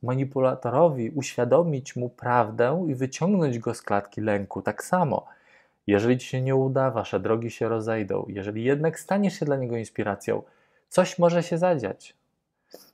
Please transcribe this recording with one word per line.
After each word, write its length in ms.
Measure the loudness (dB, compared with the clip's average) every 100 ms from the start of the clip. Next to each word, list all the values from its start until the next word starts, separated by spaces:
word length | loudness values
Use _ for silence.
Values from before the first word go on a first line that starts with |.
manipulatorowi, 1080 | -4 -2 -2 2 0 0 0 4 4 4 -4
uświadomić 840 | -4 -6 -2 4 4 4 -2 -6 -6
mu 140 | -6
prawdę 760 | -6 2 2 2 2 2 2 -2
i 80 | -2
wyciągnąć 640 | -4 -2 0 2 2 0
go 140 | -4
z 80 | -6
klatki 400 | -2 -2 -2 -4
lęku. 400 | 0 0 -2 -6
Tak 220 | -4 -6
samo, 420 | -2 0 2 0 -4 -18 _ _ _ _ 2
jeżeli 300 | 2 4 0
ci 100 | 0
się 140 | -4
nie 140 | 0 2
uda, 360 | 2 2 0
wasze 280 | -2 -2 -2
drogi 320 | 0 0 -2
się 180 | -4 -2
rozejdą, 560 | -2 -2 -2 -2 -4 -4
jeżeli 360 | -6 -6 -2
jednak 360 | 0 0 0 -4
staniesz 400 | -4 0 0 -2
się 60 | -2
dla 100 | -2
niego 220 | -2 -6
inspiracją, 680 | -6 -4 -4 -4 -4 -4 -6 _ _ _ _
coś 300 | 2 2 2
może 240 | 4 4
się 140 | 0 0
zadziać. 580 | 2 2 -2 -8 -14 _ _ _ _ _ _ -20 -20